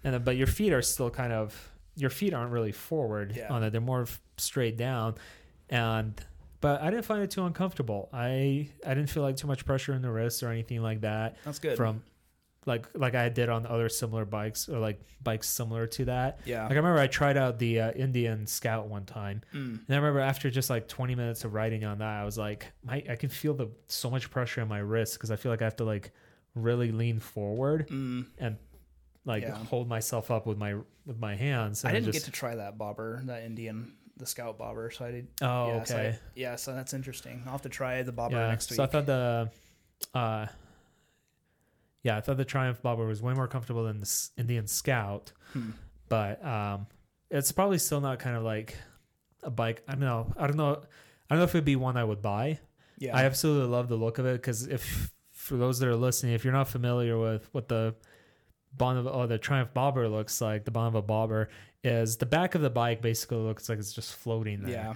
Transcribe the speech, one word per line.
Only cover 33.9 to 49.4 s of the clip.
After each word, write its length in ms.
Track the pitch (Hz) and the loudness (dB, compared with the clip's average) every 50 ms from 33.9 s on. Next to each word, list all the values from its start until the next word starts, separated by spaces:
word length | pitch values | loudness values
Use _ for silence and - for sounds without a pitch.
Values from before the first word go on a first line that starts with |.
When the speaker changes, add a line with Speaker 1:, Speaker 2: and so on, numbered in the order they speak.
| - _ _ - _ - | -16 _ _ -20 _ -10
Speaker 2:
the 80 | 127 | -8
Scout 300 | - - - 120 117 110 110 | -8 -6 -6 -6 -8 -8 -8
bobber. 320 | 113 113 113 110 113 117 | -8 -8 -8 -8 -8 -8
So 120 | - - 127 | -8 -8 -8
I 40 | 120 | -8
did. 180 | 123 123 127 - - - | -8 -10 -10 -10 -6 -2
Speaker 1:
Oh, 260 | 135 127 123 123 120 117 | 0 2 2 2 2 2
Speaker 2:
yeah, 140 | 117 113 110 | 2 0 0
so 120 | - 120 | 0 0
I, 40 | 113 | 0
Speaker 1:
okay. 180 | 110 113 113 113 - - - | 0 0 -2 -2 -8 -16 -8
Speaker 2:
yeah, 180 | 127 127 123 120 | -6 -6 -6 -4
so 200 | 120 - 135 127 | -6 -6 -6 -6
that's 180 | 131 131 - - | -6 -6 -6 -6
interesting. 480 | 135 131 135 123 - - 127 123 123 123 | -6 -6 -8 -10 -12 -12 -12 -12 -12 -10
I'll 60 | 131 | -8
have 100 | 131 139 | -8 -8
to 60 | - 135 | -8 -8
try 340 | - - 135 127 127 127 | -6 -4 -2 -2 0 -2
the 100 | 127 127 | -2 -2
bobber 240 | 120 120 117 117 117 | -2 -2 -2 0 2
Speaker 1:
Yeah, 120 | 117 113 113 | 2 2 2
Speaker 2:
next 200 | 113 110 - - | 2 0 -2 -2
week. 60 | 123 | 2
Speaker 1:
so 80 | 139 135 | 2 2
I 20 | |
thought 200 | 135 - 151 143 | 4 4 2 4
the, 440 | 139 135 127 123 120 117 117 117 113 - - - - _ _ _ _ _ _ - - - | 4 2 4 4 2 2 2 0 -2 -4 -10 -20 -20 _ _ _ _ _ _ -12 -4 -2
uh, 320 | 127 120 113 110 107 107 107 - - - - - - _ _ _ _ _ _ _ _ _ _ _ _ _ _ _ _ _ _ _ _ _ _ _ _ | 0 0 0 0 -2 -4 -6 -10 -16 -20 -20 -20 -20 _ _ _ _ _ _ _ _ _ _ _ _ _ _ _ _ _ _ _ _ _ _ _ _
yeah, 140 | - 123 107 | 0 0 0
I 40 | 107 | 0
thought 160 | 107 - 139 | 0 0 0
the 80 | 131 135 | 0 0
Triumph 380 | 131 - 135 131 127 120 - | 0 0 0 2 2 0 0
bobber 240 | - 123 120 113 113 | 0 0 0 2 0
was 160 | 110 107 104 | 0 -2 0
way 100 | 113 123 | 0 0
more 140 | 127 135 127 123 | 0 0 0 -2
comfortable 360 | - 131 117 - 120 117 113 | -2 -6 -4 -2 -2 0 0
than 140 | 110 107 104 | 0 -2 -4
the 60 | 101 | -2
S-, 240 | - - - - - _ | -2 -2 -2 -2 -4 _
Indian 300 | - 120 117 123 117 107 | -4 0 0 0 0 0
Scout, 640 | 104 - - - 147 131 120 107 101 101 104 - - - _ - - | -2 -4 -2 0 2 0 2 0 -2 -4 -6 -8 -14 -20 _ -20 -8
Speaker 2:
Hmm. 180 | - 135 117 110 110 - - - - - - - | -8 -6 -6 -6 -10 -12 -16 -20 -20 -20 -4 0
Speaker 1:
but, 360 | 117 110 104 101 107 - 190 | 2 2 2 0 -2 -4 -4
um, 420 | 151 120 107 104 101 101 101 101 - - - _ _ _ _ _ _ | -2 -2 0 0 -2 -2 -4 -6 -10 -14 -20 _ _ _ _ _ _
it's 220 | - 143 135 - | -2 0 2 2
probably 260 | - - 190 202 196 165 | 2 4 4 4 4 2
still 220 | - - 151 143 | 2 2 0 0
not 180 | 143 139 127 117 | 0 0 -2 -2
kind 180 | - 127 120 | -4 -4 -2
of 60 | 117 | -2
like 340 | 113 113 107 107 113 - - - - - - - _ _ _ _ _ _ _ _ | -2 -2 -2 -2 -4 -6 -12 -14 -16 -18 -20 -20 _ _ _ _ _ _ _ _